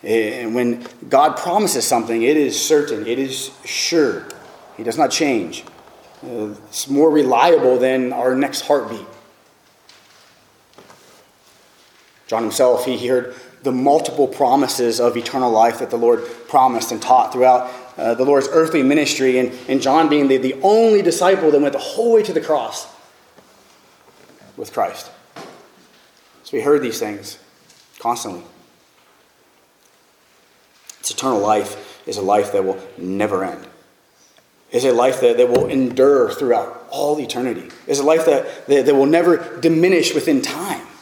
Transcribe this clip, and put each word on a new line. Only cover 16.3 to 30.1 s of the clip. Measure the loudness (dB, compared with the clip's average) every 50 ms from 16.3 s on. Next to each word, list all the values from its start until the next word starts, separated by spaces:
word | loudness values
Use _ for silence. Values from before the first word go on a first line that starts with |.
| -14 -16 -16 -2
promised | 2 2 2 4 2 -2 -6 -6
and | -8 -8
taught | 0 2 4 4 4 0 0
throughout, | 2 4 4 4 4 0 -4 -12 -16 -18 -18 -12 -6
uh, | -4 -4 0
the | 0 2
Lord's | 2 4 2 2 2
earthly | 2 2 2 2 0 0 2
ministry, | 2 2 2 0 0 -2 0 0 2 2 2
and, | 0 -2 -6 -10 -8 -4
and | -4 -2
John | 0 2 2 2 4 4
being | 2 2 2 2
the, | 2 2
the | 0 -2 -6 0
only | 0 2 4 4 4 4 4 4
disciple | 2 2 0 2 2 2 2 4 2 2
that | 4 4
went | 2 2 -2
the | -4
whole | -8 -8 -4 -2 0 2 2
way | 2
to | 2 0 -4
the | -6
cross | -2 -2 -2 -2 -2 -6 -10 -14 -16 -16 -20 -20 _ _ _ _ _ _ _ -20 _ _ _ _ _ _ _ _ _ _ _ _ _ _ _ _ -20 _ -20 _ -20 -20 _
with | -16 -16 -10
Christ. | -4 -4 -4 -4 -6 -10 -18 -20 -20 -20 _ _ _ -20 -20 -20 -20 -20 -20 _ _ _ _ _ _ _ _ _ _ _ _ _ _ _ _
So | -8 -8 -4
we |
heard | 0 2 2 2 0
these | -2 -6 -6
things | -8 -8 -8 -10 -14 -18 -20 -20 _ _ _ _ _ _ _ _ _ _ _ -8
constantly. | -4 -4 -4 -4 -6 -12 -12 -12 -16 -20 _ _ _ _ _ _ _ _ _ _ _ _ _ _ _ _ _ _ _ _ _ _ _ _ _ _ _ _ _ _ _ _